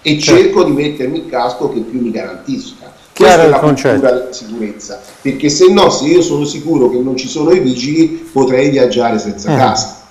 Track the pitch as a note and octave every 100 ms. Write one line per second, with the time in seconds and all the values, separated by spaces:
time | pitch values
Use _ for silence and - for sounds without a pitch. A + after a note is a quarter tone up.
0 | D3+ D3+ D#3 F3 - G3 D#3 C#3 D3 -
1 | B2+ E3 - B2 B2 - C#3 A#2+ - B2+
2 | A#2 G#2 - F2+ - B2 - - - -
3 | _ - - E3+ D#3+ C#3 D3+ C3 C3+ A#2+
4 | C3 B2 - - A2 A2+ G#2+ - - -
5 | - - C3+ - D3 D3 F#3 G#3 - -
6 | C#3+ F3 D#3 C#3+ D3 - - C#3+ A#2+ B2
7 | C3 B2 B2+ D#3 D#3 F#3 C3 B2 C3+ D#3+
8 | D#3+ - - C3+ B2+ B2+ C#3+ C3+ A#2+ A#2+
9 | A#2 G#2+ G#2 - - C3+ B2+ - - -
10 | -